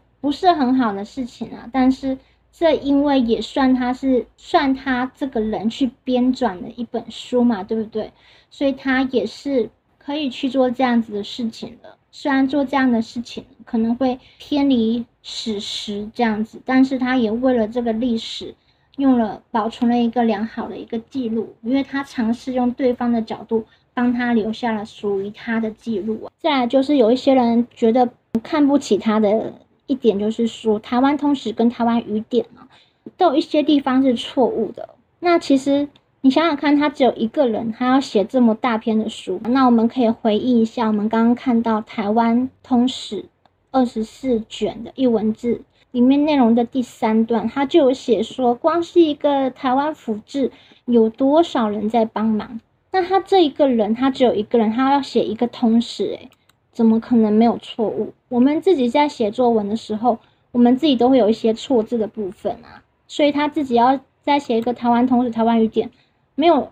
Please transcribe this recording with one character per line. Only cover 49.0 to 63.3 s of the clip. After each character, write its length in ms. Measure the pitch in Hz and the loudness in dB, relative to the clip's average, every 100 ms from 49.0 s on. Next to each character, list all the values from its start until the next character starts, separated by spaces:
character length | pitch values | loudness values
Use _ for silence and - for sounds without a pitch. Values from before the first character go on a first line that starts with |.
一 140 | 320 | 2
个 360 | 294 294 277 262 | 2 0 0 -2
台 240 | 269 262 | -4 -2
湾 180 | 262 302 | -2 -2
府 280 | 302 - 214 | -6 -8 -8
志 280 | - 277 233 - _ _ | -8 -4 -4 -6 _ _
有 240 | - 240 220 | 0 2 2
多 340 | - 269 311 | 2 2 4
少 260 | 339 277 214 | 2 0 -2
人 200 | 208 214 | -2 -2
在 140 | 233 | 0
帮 220 | 226 202 220 | 0 -2 -2
忙。 340 | 214 - 226 - _ _ | -2 -6 -14 -18 _ _
那 100 | 381 | -4
他 160 | 359 381 | 0 -2
这 260 | 381 381 | 2 4
一 60 | 311 | 4
个 180 | 285 277 | 2 2
人， 240 | 233 208 | 2 0
他 160 | 226 269 | 0 0
只 140 | 269 | 2
有 100 | 247 | 2
一 120 | 196 | 2
个 140 | 214 240 | 0 0
人， 100 | 220 | 2
他 220 | 226 269 | 0 0
要 100 | 285 | 0
写 220 | 269 233 | 0 -2
一 100 | - | -2
个 140 | 214 240 | -2 -4
通 320 | - 233 233 | 0 2 2
史， 240 | 233 - | 0 -6
诶， 240 | 190 - - _ _ _ _ | -6 -6 -14 _ _ _ _
怎 160 | - 226 | 0 2
么 140 | 220 | 2
可 160 | - 240 | 2 2
能 160 | 214 | 4
没 120 | 214 | 4
有 140 | 233 - | 2 0
错 300 | - - 202 | -8 -6 -4
误？ 240 | - 214 - _ | -4 -8 -10 _
我 100 | 240 | 2
们 220 | 262 302 | 2 2
自 160 | 381 320 | 2 2
己 120 | 247 | 2
在 200 | 285 294 | 2 0
写 200 | - 233 | 0 -4
作 220 | 233 247 | 2 2
文 180 | 226 202 | 2 -2
的 60 | |
时 220 | 220 - 214 | -6 -6 -2
候， 240 | 240 226 _ _ _ | 0 -2 _ _ _
我 60 | 247 | 4
们 180 | 240 262 | 4 4
自 100 | 320 | 2
己 80 | |
都 140 | 240 240 | 2 4
会 100 | 269 | 4
有 100 | 208 | 4
一 40 | |
些 200 | 226 226 | 2 0
错 300 | 226 - 262 | -2 0 0
字 160 | - 240 | 0 -4
的 80 | 202 | -4
部 240 | - 190 | -6 -10
分 220 | - - - | -8 -10 -10
啊， 220 | 69 85 _ _ _ | -16 -20 _ _ _
所 180 | - | 0
以 60 | 294 | 0